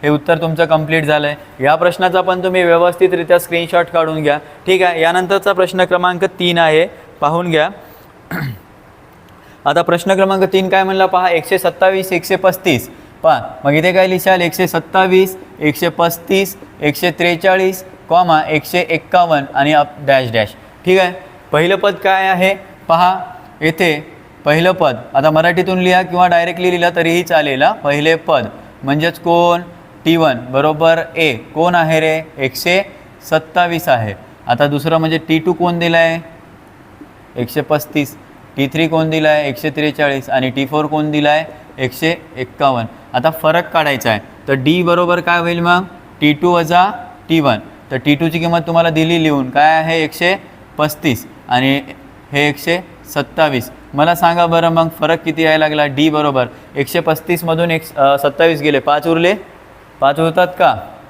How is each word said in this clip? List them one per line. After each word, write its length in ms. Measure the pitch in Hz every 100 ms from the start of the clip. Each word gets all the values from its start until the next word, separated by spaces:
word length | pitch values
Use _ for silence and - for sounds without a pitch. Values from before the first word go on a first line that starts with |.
हे 60 | 147
उत्तर 280 | 151 147 165
तुमचं 260 | 165 156 165
कम्प्लीट 380 | 160 156 160
झालं 220 | 151 151 147
आहे. 380 | 147 - -
या 100 | 131
प्रश्नाचा 460 | 160 175 175 185 180
पण 220 | 180 180
तुम्ही 180 | 185 185
व्यवस्थितरित्या 760 | 175 170 175 175 185 180 165 175
स्क्रीनशॉट 480 | 175 170 165 175 170
काढून 360 | 170 160 156
घ्या, 140 | 147 147 - - -
ठीक 160 | 185
आहे. 180 | 185 165
यानंतरचा 520 | 160 180 180 196 202
प्रश्न 320 | 185 180 185
क्रमांक 400 | 180 180 180 180 185 -
तीन 200 | 175 170
आहे, 280 | 160 156 180 - - -
पाहून 300 | 147 165 175
घ्या. 180 | 160 160 202 - - - - -
<clears throat> 1300 | 175 143 101 - - - - - - - - - -
आता 180 | 143 151
प्रश्न 320 | 165 170 180
क्रमांक 280 | 190 190 190 185
तीन 160 | 190 185
काय 160 | 190
म्हणला 220 | 190 190 190
पहा, 240 | 185 185
एकशे 280 | 170 156 185
सत्तावीस, 540 | 175 170 190 190 190
एकशे 240 | 180 - 185
पस्तीस. 520 | 190 180 185 123 - - - -
पहा, 180 | 165 139 - -
मग 100 | 139
इथे 180 | 147 165
काय 160 | 185 185
लिहिशाल, 320 | 185 190 190
एकशे 260 | 175 - 175
सत्तावीस, 680 | 165 156 190 190 185 190 - - -
एकशे 280 | 151 147 175
पस्तीस, 680 | - 170 170 - 190 190 - - -
एकशे 280 | 147 143 180
त्रेचाळीस, 720 | 165 175 170 190 185 190 190 - - -
कॉमा, 320 | 165 180 156 156
एकशे 320 | 151 - 180 175
एक्कावन्न 680 | 160 - 185 175 151 135 -
आणि 160 | 143
अप 260 | 151 147 - 139
डॅश 240 | 135 127
डॅश, 220 | 113 107 - - - -
ठीक 120 | 185
आहे. 120 | 180 185 - - -
पहिलं 240 | 151 170 196
पद 180 | 202
काय 340 | 185 196 190 190
आहे 260 | 180 185 190 - - -
पहा, 300 | 165 180 185 - - - -
येथे 340 | 156 160 180 147 147 - - -
पहिलं 280 | 147 151 185
पद, 240 | 185 156 110 -
आता 160 | 143 147
मराठीतून 480 | 156 165 175 185 185
लिहा 240 | 180 180
किंवा 240 | 185 180 180
डायरेक्टली 420 | 170 170 180 180
लिहिलं 200 | 180 175 170
तरीही 260 | 165 170
चालेल, 400 | 170 165 143 131
हा. 100 | 151
पहिले 400 | 214 143 143 151 165
पद 280 | 165 147 113 - - -
म्हणजेच 360 | 135 143 165 170
कोण? 420 | 175 170 175 170 175 - - -
टी 120 | - 165
वन 220 | 160 120 123
बरोबर 500 | 131 151 151 165 165 - 165
ए. 160 | 160 113 -
कोण 200 | 151 170
आहे 260 | 175 160 160
रे? 200 | 160 160 156 -
एकशे 420 | 131 - 170 185 196 - - - -
सत्तावीस 580 | 160 - 185 175 165 165
आहे. 260 | 127 107 95 - - -
आता 200 | 143 143
दुसरं 320 | 143 151 160
म्हणजे 200 | 160 160
टी 200 | 160 160
टू 140 | 160
कोण 260 | 170 175 170
दिलं 180 | 170 165
आहे? 220 | 165 165 165 - - - - - - - - - - -
एकशे 240 | 120 151
पस्तीस. 540 | 147 151 - 151 143 - - - - -
टी 100 | 139
थ्री 200 | 156 160
कोण 220 | 165 160
दिलं 180 | 160 156
आहे? 200 | 151 143
एकशे 220 | 127 156
त्रेचाळीस. 580 | 147 151 147 147 139 127
आणि 200 | 131 131
टी 160 | 127 135
फोर 200 | 151 147
कोण 240 | 151 151
दिलं 180 | 151 147
आहे? 140 | 151 165 - - -
एकशे 360 | 127 - 160 170 - -
एक्कावन्न. 500 | 127 - 143 127 113 - -
आता 180 | 123 156
फरक 380 | 160 156 170 170
काढायचा 380 | 165 151 135 120
आहे, 100 | 104 - - -
तर 60 |
डी 280 | 139 131 175
बरोबर 380 | 170 175 175 175
काय 200 | 170 175
होईल 200 | 170 170
मग? 240 | 170 180 185 - - -
टी 120 | 151
टू 200 | 147 175
वजा 320 | 175 160 175 190 214 - - -
टी 100 | 160
वन. 180 | 143 107 - - -
तर 60 | 131
टी 180 | 147
टूची 240 | 143 165 165
किंमत 280 | 170 170 165
तुम्हाला 240 | 165 165
दिली 320 | 160 160 170
लिहून, 260 | 156 143 127
काय 220 | 135 156
आहे? 260 | 160 160 165
एकशे 320 | 156 - 175 196 - - - -
पस्तीस 480 | 151 151 165 113 - - -
आणि 320 | 123 131 139 139 - - - -
हे 140 | 143 147
एकशे 300 | 143 - 175 175 - -
सत्तावीस. 560 | 147 139 - 156 135 113 - -
मला 200 | 139 156
सांगा 320 | 170 175 170 170
बरं 220 | 165 165
मग 200 | 165 165 -
फरक 220 | 156 165
किती 180 | 165 156
यायला 160 | 160 156
लागला? 280 | 156 151 147
डी 200 | 135 156
बरोबर 360 | 151 147 135 120 - - 143
एकशे 240 | 139 170
पस्तीसमधून 680 | 165 156 - 175 170 160 170
एक, 120 | 165 165 -
अ, 200 | 139 139
सत्तावीस 460 | 143 135 165 156
गेले, 160 | 147 143
पाच 260 | 131 147 160
उरले, 280 | 165 170 208 - - - - - -
पाच 180 | 135 143
होतात 280 | 165 160 180 -
का? 160 | 170 107 - - -